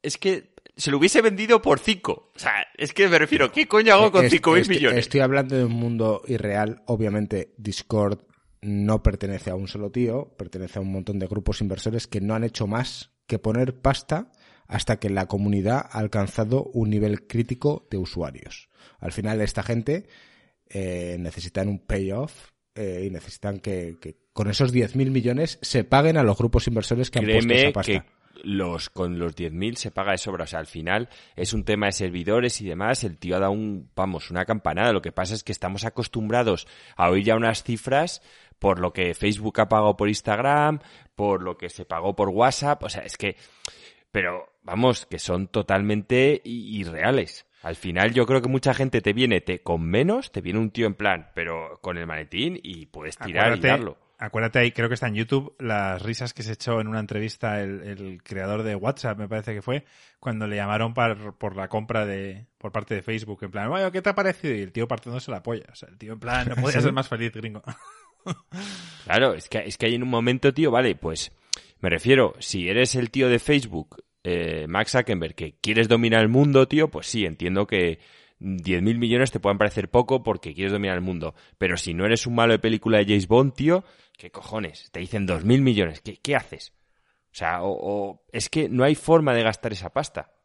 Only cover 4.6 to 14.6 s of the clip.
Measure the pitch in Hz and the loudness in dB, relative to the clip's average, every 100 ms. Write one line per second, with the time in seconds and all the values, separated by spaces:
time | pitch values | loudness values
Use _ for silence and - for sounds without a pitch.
4.6 | 185 175 131 120 117 139 131 139 131 135 | 6 4 4 2 2 2 4 2 0 0
5.6 | 120 117 117 117 110 104 - 113 104 101 | 2 0 -2 0 0 0 -2 -4 -2 0
6.6 | 107 117 - 113 110 104 104 98 - - | -2 -4 -4 0 0 0 -2 -4 -6 -8
7.6 | 104 - - 110 101 104 _ _ _ _ | -8 -8 -2 2 2 0 _ _ _ _
8.6 | 104 101 104 107 - 98 98 95 - 92 | -4 0 2 2 2 0 -6 -6 -6 -6
9.6 | 95 104 101 123 120 123 147 - 92 92 | -6 -8 -6 0 0 -2 -6 -14 -12 -10
10.6 | 92 104 98 95 92 101 92 104 95 101 | -8 -6 -4 -4 -4 -4 -4 -2 -2 -2
11.6 | 101 92 110 113 - 104 98 110 113 - | -2 -2 -4 -4 -4 -4 -2 0 -2 -2
12.6 | 104 110 127 - - _ - 117 110 113 | -2 -2 -4 -8 -18 _ -6 -2 0 0
13.6 | 127 127 135 135 - 156 247 _ _ _ | 0 0 0 0 -2 -4 -4 _ _ _